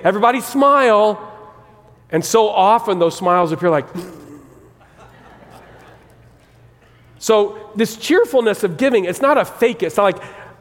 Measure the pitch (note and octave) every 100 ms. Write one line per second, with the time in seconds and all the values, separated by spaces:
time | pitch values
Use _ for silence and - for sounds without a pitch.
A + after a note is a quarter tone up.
0 | F3 G3 A#3 B3+ - C4+ C#4 C#4+ B3 G#3
1 | G#3+ G3+ - - - - - - - _
2 | _ D#3 D3+ A3+ G#3+ G3+ F#3+ A3+ A3 F#3
3 | E3 - F3+ F3+ E3+ D#3 F3 D3+ C3+ F3
4 | F3+ - - - - - - _ _ -
5 | - - - - - - - - - -
6 | - _ - _ _ _ - _ _ _
7 | _ - - A3 G#3 - - G#3 A3 -
8 | - F4+ A#4 C4 A3 G3 G3 D3+ C4+ A#3
9 | F3+ F3 - A#3+ - - A#3+ - E3 -
10 | G3+ F3+ - - - -